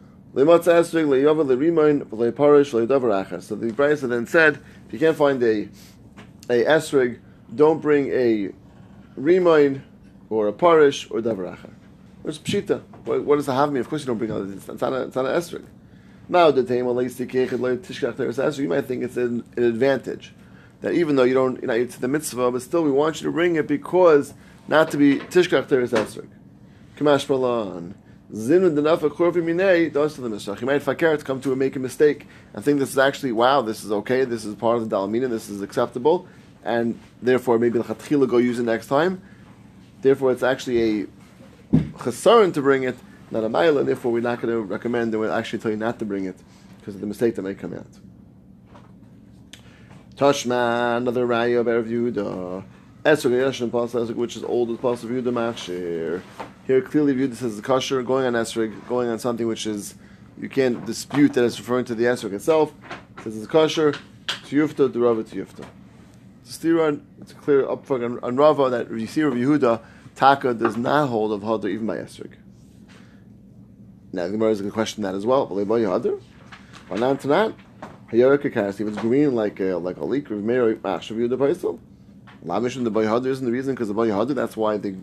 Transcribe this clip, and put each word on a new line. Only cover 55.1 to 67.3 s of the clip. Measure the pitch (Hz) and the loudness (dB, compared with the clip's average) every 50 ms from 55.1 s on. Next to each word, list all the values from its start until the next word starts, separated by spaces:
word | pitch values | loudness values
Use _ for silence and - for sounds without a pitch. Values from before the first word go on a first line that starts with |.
Yehuda | 123 131 120 123 123 | -6 -4 -4 -2 -2
Machshir. | 117 117 117 113 113 - 87 90 90 90 85 85 82 82 80 82 95 - - - - - - - - - | -2 -2 -4 -4 -6 -8 -10 -8 -8 -6 -6 -6 -4 -4 -4 -6 -6 -8 -10 -16 -16 -16 -16 -18 -10 -4
Here | - 131 131 131 | 0 0 0 0
clearly | - - 151 151 143 135 | 0 0 0 2 2 0
Yehuda | 127 135 131 117 | 0 -2 -4 -4
says | 113 127 117 104 | -4 -6 -6 -6
the | 104 104 | -6 -2
kosher, | - 131 131 127 - 135 131 123 | 0 0 0 0 -2 -2 -2 -2
going | 113 131 135 131 | 0 0 0 0
on | 127 120 | 0 0
Esrog, | 117 113 - - 113 113 110 101 - - - | -2 -2 -2 -2 -4 -4 -4 -6 -10 -10 -6
going | 120 123 123 120 | -4 -2 -2 -2
on | 113 107 | -4 -4
something | - 123 117 113 117 | -4 -4 -4 -2 -4
which | 113 110 110 - | -4 -4 -6 -6
is, | 110 107 104 95 - - - - - - - - - - - | -6 -6 -6 -8 -12 -16 -20 -20 -20 -20 -20 -20 -20 -18 -14
you | - 104 | -12 -6
can't | - 135 131 127 117 - - | -2 0 0 0 0 -2 -6
dispute | 110 110 - - - - 139 147 131 139 | -8 -8 -8 -8 -4 2 4 4 4 4
that | 127 120 | 4 2
it's | 117 113 - | 2 0 -2
referring | 104 117 123 127 120 | -6 -4 -2 -2 -2
to | - 117 | -4 -2
the | 107 117 | 0 0
Esrog | 120 123 123 - 101 98 | 0 0 0 -4 -8 -8
itself. | 101 - 160 160 156 156 147 - - - - - - - - - - | -6 0 2 2 2 2 0 -2 -10 -18 -18 -18 -18 -18 -20 -20 -16
It | - | -14
says | - 107 | -12 -12
it's | 110 107 | -12 -6
kosher, | 101 - 160 156 151 151 165 156 147 143 - - - - - - | 0 2 2 4 2 2 2 2 2 0 -2 -8 -18 -20 -16 -12
Tiyufta, | - - - - - 135 143 156 147 147 - 143 127 | -12 -12 -10 -8 -4 0 0 0 0 2 2 0 2
Durava, | 110 120 120 120 117 110 113 | 2 2 2 2 2 0 -2
Tiyufta. | - - 95 - - - - - - - - - - - - - - - - - - - - - | -6 -8 -10 -10 -10 -12 -18 -20 -20 -20 -20 -20 -20 -20 -20 -20 -20 -20 -20 -20 -20 -20 -20 -20
It's | - - | -20 -12
a | - 156 | -6 0
stira, | 165 165 165 160 156 147 147 - - - - | 0 2 2 2 2 0 -2 -6 -14 -20 -20
it's | - - | -20 -20